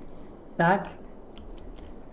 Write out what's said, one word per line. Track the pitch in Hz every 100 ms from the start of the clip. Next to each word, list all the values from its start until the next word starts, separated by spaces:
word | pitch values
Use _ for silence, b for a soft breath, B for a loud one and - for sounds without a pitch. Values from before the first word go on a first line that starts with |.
| - - - - - -
Tac. | 170 196 - - - - - - - - - - - - -